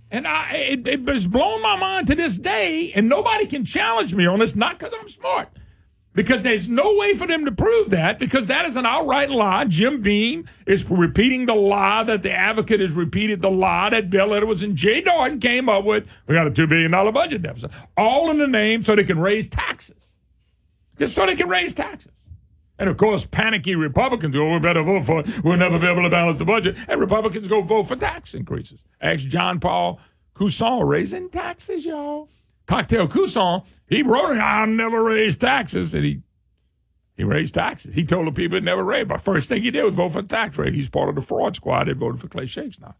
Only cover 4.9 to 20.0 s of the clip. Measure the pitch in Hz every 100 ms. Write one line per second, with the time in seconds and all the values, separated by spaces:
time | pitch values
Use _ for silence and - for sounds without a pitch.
4.9 | 453 427 - 523 539 - - - _ _
5.9 | _ _ 190 220 247 247 214 185 240 403
6.9 | 415 403 - 349 320 285 180 415 466 381
7.9 | 180 165 214 254 269 208 285 339 254 233
8.9 | 285 294 277 285 254 202 190 277 165 240
9.9 | 285 202 208 226 330 320 - - 196 -
10.9 | 180 170 185 247 254 240 214 196 202 196
11.9 | 214 226 208 190 180 196 220 214 208 190
12.9 | 160 170 190 214 196 190 190 185 175 208
13.9 | 226 180 196 208 208 220 185 208 147 196
14.9 | 277 370 330 254 277 240 247 254 196 202
15.9 | 214 - - - 165 151 117 160 165 165
16.9 | 180 208 254 339 220 160 - - - -
17.9 | - 214 277 330 302 285 220 214 226 214
18.9 | 208 190 165 185 220 - - - - -
19.9 | -